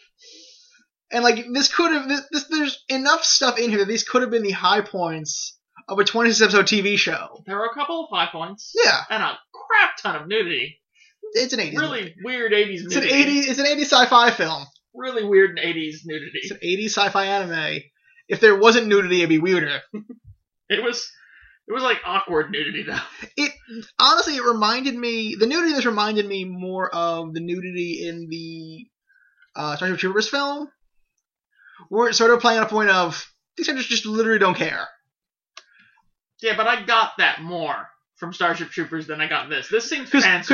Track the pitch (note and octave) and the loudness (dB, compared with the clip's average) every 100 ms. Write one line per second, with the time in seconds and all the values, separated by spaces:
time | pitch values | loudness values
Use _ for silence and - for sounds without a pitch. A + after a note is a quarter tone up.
0 | _ _ - - - - - _ _ _ | _ _ -20 -20 -20 -20 -20 _ _ _
1 | - A#3+ A#3+ A3 A#3+ B3+ C4+ - E4+ D4+ | -6 0 2 2 -2 0 0 2 2 2
2 | C4 C#4+ - D4 C#4+ D#4 C#4+ - - C4 | -2 -4 -4 -6 -2 -2 -2 -4 -4 -2
3 | C4+ D#4+ D#4+ - C4 A#3+ A#3+ G#3+ G3 A3 | 2 2 4 2 2 0 0 2 0 -2
4 | - B3+ B3 A#3 G#3 F#3 F3+ G#3 G3+ F#3+ | 0 0 2 0 -2 0 2 2 0 -4
5 | E3+ D#3+ D3+ - - - _ - - G3 | -4 -4 -8 -10 -10 -14 _ -20 -8 0
6 | G3 A3+ A#3 G#3+ G#3+ G3+ F#3 G#3+ G3 G3+ | 0 2 2 4 4 4 4 2 2 0
7 | - D#3 E2 - - G3+ A3+ C#4+ D4 E4+ | 0 -2 -8 -16 -10 -6 -6 -4 -6 -6
8 | D#4 F#3 F3 E3 F3 G#3 - G#4+ E4 C#3+ | -6 -2 -2 -4 -10 -12 -8 2 2 2
9 | - G#3+ E3 - _ - - G#4+ G4 - | -2 -4 -4 -6 _ -18 -2 2 2 0
10 | G3+ D#3 D3+ A3 F3 C#3+ C#3 - _ _ | -6 -6 -4 -4 -2 -4 -6 -10 _ _
11 | _ _ G#4+ G#4+ B3 B3 D#3+ G#3 D#4 B3+ | _ _ -6 -4 -2 -2 -4 -2 -4 -4
12 | F#3 E3 G#3+ B3+ A3+ G#3 G#3+ F#3 F3 F#3 | -10 -12 -8 -4 0 2 0 -2 -4 -2
13 | C4+ C#4 C#4+ C#4+ C4+ C4 C#4 D4 C4+ C4 | 2 4 4 2 -2 0 0 0 2 4
14 | B3 A#3+ A#3+ A#3 D#3+ D3+ C#3 _ _ A#3+ | 6 6 6 2 -2 -4 -10 _ _ -12
15 | B3+ A#3+ G#3 F#3+ F#3+ E3+ E3+ D#3+ D#3 D#3 | -6 -4 2 4 4 2 -4 -4 -6 -10
16 | E3 D#3 C#3+ - F#3+ - E3+ F#3+ G#3+ G#3 | -10 -10 -8 -10 -10 -8 -4 -2 -2 0
17 | G3+ G3 G3 G3+ F#3 D#3+ D3+ D3+ - _ | 0 0 0 -2 -2 -4 -4 -6 -10 _
18 | _ _ - F3+ A3 G3 A3+ A#3 A3 G3+ | _ _ -6 6 6 8 8 6 4 2
19 | F#3 F3+ E3 D#3+ F3 F3+ D3+ C#3 - G#3+ | 4 2 4 4 4 2 0 -4 -8 -16
20 | - - - - _ _ - - A#4 A#4 | -16 -20 -20 -20 _ _ -4 -2 -2 -4
21 | - - _ - - _ - A#3 B3+ A3 | -10 -18 _ -20 -20 _ -8 -4 -2 -2
22 | F3+ F#3+ G3 D#3+ D3+ C#3+ D3 D3 C#3+ - | -2 -4 0 -2 -2 -4 -6 -6 -8 -8
23 | - - - - C#4+ - - A3+ - - | -10 -16 -14 -4 -4 -4 -18 -18 -12 2
24 | C4 E4 E4+ C#4 A#3+ A3+ G#3+ A#3+ C4+ A#3+ | 4 4 2 0 0 2 2 0 -2 -4
25 | A#3+ A3+ A3 G3 A3+ D#4+ E4+ C#4+ A#3+ G#3 | -4 -4 -4 0 0 2 0 0 0 0
26 | G#3 G#3+ G3+ G3 F#3 F3+ F#3 F#3 F#3 E3+ | 0 0 -2 -4 -6 -8 -6 -4 -4 -2
27 | E3+ E3 E3 D#3+ E3+ F3 F3+ F3+ F3 E3 | -2 -4 -6 -8 -6 -8 -8 -8 -6 -6
28 | E3+ E3+ E3 E3 E3 E3 D#3+ D#3+ - _ | -8 -10 -12 -12 -12 -14 -16 -18 -20 _
29 | _ _ _ _ _ - D3+ D3 F3+ F3 | _ _ _ _ _ -10 -8 -4 -4 -2
30 | F#3 G3 A3 C#4 C#4+ C#4+ D4 _ _ _ | 0 0 0 -2 -2 -4 -10 _ _ _
31 | _ _ _ _ _ _ _ - F3+ G3+ | _ _ _ _ _ _ _ -20 -6 0
32 | A#3 A3 A3+ A#3 A#3+ A3+ G#3+ G#3+ G#3 F#3+ | 2 4 6 6 4 2 2 2 4 4
33 | E3+ - - _ _ - E4 C4 B3 A3+ | 2 -4 -14 _ _ -6 -4 -4 -2 -2
34 | G#3+ G#3+ A3+ A3 F#3+ E3+ D#3+ - - - | -2 -2 2 4 4 2 -2 -4 -8 -14
35 | _ _ _ _ _ - _ _ _ _ | _ _ _ _ _ -20 _ _ _ _
36 | _ _ _ _ A3 G#3+ A3 A#3+ G3 A3+ | _ _ _ _ -4 0 2 0 2 2
37 | A3 - E3 - D#3+ F3 D3+ C#3 - _ | 2 2 0 0 -6 -8 -6 -6 -10 _
38 | _ - E3+ - F3 E3+ D#3+ - D#3 D#3+ | _ -14 -12 -2 0 0 -6 -6 -6 -6
39 | D3+ D3+ D#3 D3+ C3 C#3+ - G#3+ A#3 D4+ | -8 -6 -2 -4 -4 -6 0 -2 0 -6
40 | B3+ C#4 G#3 F3 - | 0 2 4 2 2